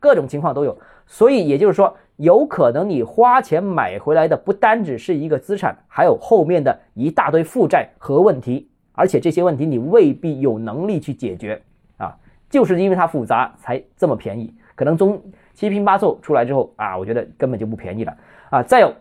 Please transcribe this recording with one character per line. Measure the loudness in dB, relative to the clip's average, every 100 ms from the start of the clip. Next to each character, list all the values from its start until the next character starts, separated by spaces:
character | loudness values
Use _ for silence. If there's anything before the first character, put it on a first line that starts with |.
各 | 2
种 | 2 0
情 | -4
况 | -4
都 | -4
有。 | -4 -6 _ _
所 | _ 2 4
以 | 4 0
也 | 2
就 | 2
是 |
说， | 2 0 -2 _ -2
有 | 4 4 2
可 | 0 0
能 | 0 -2
你 | -4
花 | -2 2 4 4
钱 | 2 -2
买 | -2 -2 -4 -4
回 | 0
来 | 2 2
的 |
不 | 0 -4
单 | 0 2 2
只 | -2 -6
是 | -4
一 | -4 -2
个 | -4
资 | -4
产， | -4 -4 -8 _
还 | 0 2
有 | 2
后 | 2 2
面 | 2 0
的 | 0 -2 _
一 | -6 -4
大 | 0 0
堆 | 0
负 | 0 0 0
债 | 0 -2 _
和 | -2 2
问 | 2 2
题， | -4 -8 -8 _ _
而 | -2 0
且 | 0
这 | -2
些 | 0
问 | 0
题 | 0 -2
你 | -4
未 | 2 4 4
必 | 2 -6 -4
有 | -2 -4
能 | -6 -8 -6
力 | -6
去 | -8
解 | -8 -8 -8
决 | -10 -12 _ _ _ -14
啊， | -14 -14 _ _ _
就 | 0
是 | 2 2
因 | 0
为 | 0
它 | 0
复 | -2
杂 | -2 -2 -2 -8
才 | -10 -10 -10 -4
这 | -2
么 | -2
便 | -6 -10
宜， | -12 -16 _
可 | -6 -2
能 | 0
中 | 0 -2 -10 -20 _
七 | _ -4
拼 | -2
八 | 0 2
凑 | 0 -2
出 | -2
来 | -2
之 | 0
后 | -2 -4 -6
啊， | -8 -8
我 |
觉 | -6
得 | -6 -6 -6
根 | -6
本 | -4
就 | -8
不 | -10
便 | -10 -10
宜 |
了 | -10 -12 _ _ _
啊。 | -4
再 | 2 4
有， | 4 0